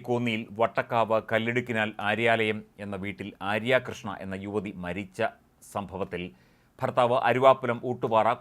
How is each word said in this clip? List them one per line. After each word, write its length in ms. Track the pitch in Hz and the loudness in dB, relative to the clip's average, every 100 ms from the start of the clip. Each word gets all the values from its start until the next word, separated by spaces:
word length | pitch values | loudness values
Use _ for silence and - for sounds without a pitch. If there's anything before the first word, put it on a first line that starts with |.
| 123 | 0
കോന്നിയിൽ 340 | 120 120 110 113 101 | 0 0 -2 -4 -2
വട്ടക്കാവ് 580 | 113 - 123 120 107 110 - | 0 0 0 0 2 0 0
കല്ലിടുക്കിനാൽ 580 | 110 113 123 123 113 107 - 101 | 0 0 -2 0 0 -2 -2 -2
ആര്യാലയം 520 | 107 117 113 107 107 107 - | 2 4 4 2 -2 -8 -12
എന്ന 120 | 101 98 | -8 -6
വീട്ടിൽ 240 | 101 92 101 - 95 | -6 -8 -10 -8 -4
ആര്യ 260 | 107 113 127 123 | -2 2 2 0
കൃഷ്ണ 220 | 95 107 95 | -8 -10 -8
എന്ന 120 | 95 95 98 | -8 -8 -4
യുവതി 260 | 104 98 90 | -4 -4 -6
മരിച്ച 380 | 87 90 95 - 113 - _ _ - | -6 -6 -6 -4 -4 -4 _ _ -10
സംഭവത്തിൽ 500 | 104 92 92 95 87 90 - _ _ _ - | -8 -6 -6 -6 -6 -10 -14 _ _ _ -6
ഭർത്താവ് 380 | 127 127 120 127 120 | -2 2 2 4 4
അരുവാപ്പുലം 500 | 123 135 131 120 120 123 | 6 6 6 2 -2 -4
ഊട്ടുപാറ 380 | 123 127 113 110 120 | -4 2 4 4 2